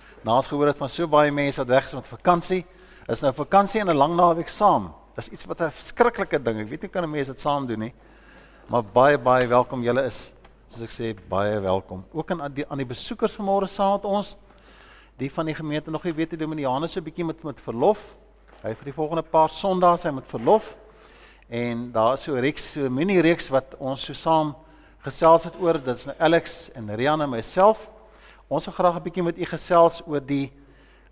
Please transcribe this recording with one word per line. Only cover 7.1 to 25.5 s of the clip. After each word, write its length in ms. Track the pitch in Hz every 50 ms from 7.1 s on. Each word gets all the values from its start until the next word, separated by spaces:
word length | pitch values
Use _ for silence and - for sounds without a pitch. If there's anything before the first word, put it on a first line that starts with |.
mens 160 | 151 151 135 135
dit 120 | 127 -
saam 260 | - 147 143 143 139
doen 140 | 120 113 107
nie. 140 | 110 120 - _ - - - - - - - - - - - - - -
Maar 160 | 113 120 110
baie, 340 | 101 - 123 131 143 147 139
baie 300 | 123 127 127 127 127 117
welkom 340 | 120 123 123 - 139 127
julle 240 | 117 120 123 131 139
is. 280 | 120 - - - - - - - - _ _ _ _
Soos 160 | - 113 117
ek 60 | 110
sê, 400 | - - 120 113 107 101 - -
baie 320 | 92 95 101 104 107 104
welkom. 420 | 98 92 92 98 - - 95 92 95 - -
Ook 180 | 156 156 -
aan 220 | 185 165 147 143 131
die, 120 | 135 147 -
aan 100 | 147 135
die 80 | 135
besoekers 520 | 123 123 - - - 240 - 233 208 - -
vanmôre 320 | 202 196 196 196 196 185
saam 240 | - - 196 196 202
met 120 | 196 202
ons. 300 | 202 196 208 202 - - - - - _ _ _ - - - - - - - - _ _ -
Die 100 | 131 135
van 140 | - 175 160
die 100 | 156 151
gemeente 360 | 156 156 151 147 151 151 160
nog 120 | 156 147 -
nie 100 | 180 156
weet, 200 | 151 165 156 175
die 80 | 156
dominee 240 | 156 156 156 156 139
Johannes 260 | 131 127 - 160 160
so 80 | - 190
'n 40 | 160
bietjie 220 | 156 - 170 170
met, 180 | 160 151 - -
met 180 | 151 131 -
verlof. 380 | - 127 113 117 139 196 214 - - - - - _ _ _ _ _ _ - - -
Hy 100 | 107 113
vir 120 | - -
die 80 | 139 135
volgende 280 | 160 156 147 165 165
paar 280 | 156 - - 160 160 156
Sondae, 480 | - - - 196 185 180 180 175 170 170 -
hy 80 | 165
met 160 | 139 131 - -
verlof. 480 | - 127 113 147 208 214 - - - - - - - - - - - - - - - _ _ -
En 420 | 117 117 120 120 117 117 123 123
daar 220 | 117 110 110 120 131
is 100 | 135 -
so 100 | 165 143
'n 80 | 123
reeks, 300 | 123 147 151 - - -
so 140 | - 151 139
'n 80 | 127 127
mini 260 | 131 165 202 196 180
reeks 300 | 160 165 170 - - -
wat 260 | 135 131 - - - -
ons 220 | 147 156 175 170
so 120 | - - 139
saam 420 | - - 165 160 160 156 151 147 - - - - - - - - _ -
gesels 400 | 139 - - 170 165 165 165 -
het 100 | 175